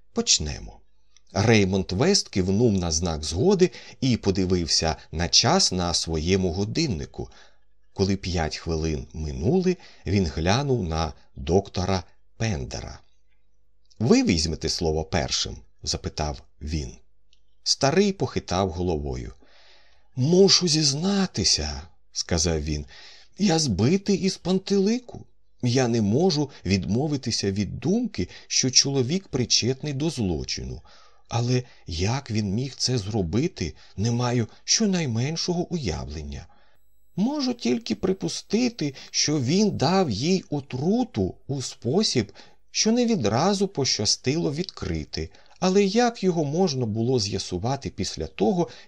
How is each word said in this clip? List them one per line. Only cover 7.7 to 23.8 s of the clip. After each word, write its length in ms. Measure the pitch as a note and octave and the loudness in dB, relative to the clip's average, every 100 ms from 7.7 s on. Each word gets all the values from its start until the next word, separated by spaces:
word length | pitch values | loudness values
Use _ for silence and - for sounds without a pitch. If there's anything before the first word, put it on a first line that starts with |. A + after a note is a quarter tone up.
| - - | -20 -10
Коли 240 | - G2 F#2+ | -2 0 0
п'ять 400 | F2+ E2+ D#2 - | -2 -2 -2 -4
хвилин 500 | - D#2+ D#2+ D2 - | -4 -2 -2 -4 -6
минули, 640 | D#2 D#2 C2 F#2 F#3 F3+ F3 - - E2 | -8 -8 -2 0 2 2 -2 -8 -12 -2
він 200 | G2 E2+ | 0 2
глянув 560 | E2 E2 A#2 C#3+ A#2+ | 0 0 2 0 0
на 300 | F2 D#2+ D#2+ - - - | -2 -2 -4 -6 -18 -10
доктора 680 | C2+ F#2 - - F#2 F#2+ - - - - | 0 0 0 -2 -2 -2 -4 -18 -20 -6
Пендера. 600 | A2+ D#2+ B1+ A#1+ A#1 - - - - - - - - - - - | -4 -4 -6 -8 -10 -14 -20 -20 -20 -20 -20 -20 -20 -20 -18 -2
"Ви 240 | A2+ B3 | 4 6
візьмете 460 | B3 E2+ D#2 - D#2 | 6 2 0 -2 -4
слово 360 | - E2 D#2 | -2 0 0
першим?" 520 | D#2 E2+ B1+ - A1 A#1 - - | 0 -2 0 -2 -4 -8 -16 -12
запитав 600 | C2 - F2 - D2+ C#2+ - - | -8 -6 -6 -4 -6 -6 -14 -14
він. 320 | D2 D#2 C#2 - - - - - - - | -6 -6 -6 -12 -20 -20 -20 -20 -20 -8
Старий 500 | - - C3+ E3 G#3 | -4 0 2 4 2
похитав 580 | F#3+ B2 - - F2+ G2 | 0 -4 -4 -2 0 0
головою. 600 | F2 F2+ D#2+ C#2+ B1+ A1 - - - - - - - - B2 | 0 -2 -2 -4 -8 -10 -14 -20 -20 -20 -20 -20 -20 -10 -2
"Мушу 520 | C3+ F3+ G3 - F3 | 4 6 8 6 4
зізнатися", 1120 | D3+ D3 C#3 F#3 G3+ F#3 - F2+ - D2 C#2+ E2 - - | 2 0 0 0 0 0 0 0 0 -2 -8 -14 -20 -12
сказав 500 | - - E2+ F2+ D#2+ | -10 -2 0 2 0
він, 240 | D2+ D2+ C#2 - - - - - | -2 -4 -6 -16 -20 -20 -18 -2
"я 200 | G#3 D#3+ | 2 2
збитий 580 | D3+ D#3+ | 2 2